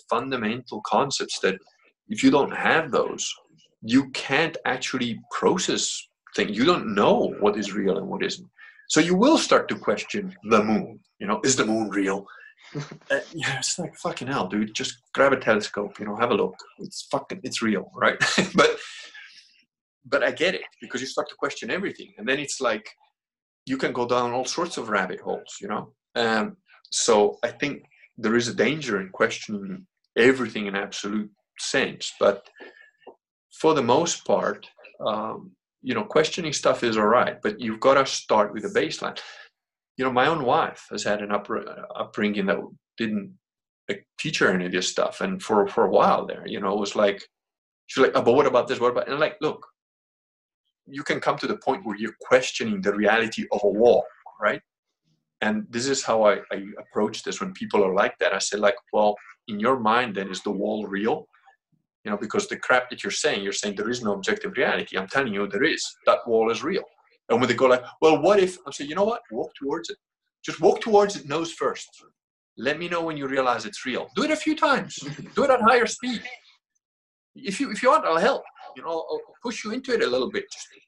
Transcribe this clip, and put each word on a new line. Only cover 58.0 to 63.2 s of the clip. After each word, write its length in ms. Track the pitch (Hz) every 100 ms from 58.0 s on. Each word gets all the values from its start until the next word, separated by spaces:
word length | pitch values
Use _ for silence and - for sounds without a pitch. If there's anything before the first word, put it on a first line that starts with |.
| 117 -
that. 140 | 90
I 60 | 98
say, 180 | - 104
like, 180 | 104 - _
"Well, 240 | 107 104 104 - - -
in 120 | 104
your 200 | 113 131
mind, 360 | 107 117 123 98
then, 140 | 95
is 120 | 92
the 100 | 104
wall 360 | 95 104 107 101
real?" 400 | 98 110 156 - _ _ _ _ _ _ _
You 80 | 107
know, 60 | 104
because 300 | 110 104 -
the 100 | 98
crap 320 | - - -
that 140 | 113
you're 80 | 101
saying, 320 | -